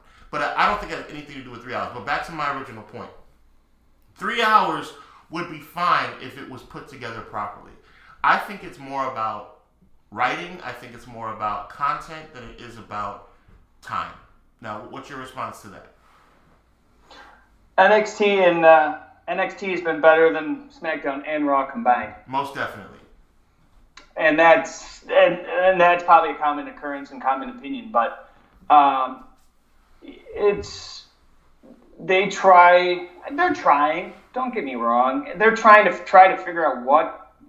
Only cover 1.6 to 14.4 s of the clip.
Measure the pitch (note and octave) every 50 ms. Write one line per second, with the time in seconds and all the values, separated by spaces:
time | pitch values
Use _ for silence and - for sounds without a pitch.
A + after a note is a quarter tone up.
1.6 | A#2+ B2+ A#2 G#2 G2 G2 A#2 B2 G#2 C#3+ D3 - - - E3+ D#3 D3 C#3+ C#3 C3+
2.6 | C3 B2 A2+ A2 G#2+ - - A2 F#2+ - - - - _ _ _ _ _ _ _
3.6 | _ _ _ _ _ _ _ _ _ _ _ - F#3 C4 A#3+ A3+ A3+ G#3+ G#3+ G#3
4.6 | F#3+ F3 D#3 D3+ D3 - - - - - - - _ _ D3+ F3 E3 - D#3 D3
5.6 | C#3 - - E3+ F3+ F3 D#3 C#3+ C3 B2 A#2+ - C3 C3 C3 C#3 - - C3 A#2+
6.6 | - - - D3 C#3 - C3+ A#2 A#2+ A2+ A2 G#2+ G#2 - - G#2+ G#2 G#2 - -
7.6 | - - - - _ _ _ _ _ - - - - C#3+ E3+ - - - G3+ F3+
8.6 | F#3 E3+ C3+ C#3 C3+ C3+ C#3 C3+ C3 B2+ A#2 A2+ A2 A2 G#2 G#2+ - - - _
9.6 | _ _ _ _ _ _ _ _ _ _ G2+ A2 B2 C3 D3+ E3 F3 F3 F3+ F3+
10.6 | - B2 A#2+ - B2+ A#2 A#2 A#2 - B2 A#2 A2+ A2+ A2 G#2 G#2 A2 G#2 G#2 -
11.6 | - - - - C#3+ C#3+ C#3+ - - - D#3+ D#3 D#3 - - B2 A#2 A2+ A2+ A2
12.6 | A#2 A2+ A2 A2+ F#2+ F#2 G#2+ G#2 G#2 G2+ G2+ - - - _ _ _ _ - -
13.6 | _ _ _ _ - - - F#2 E2+ F2 - - - _ _ _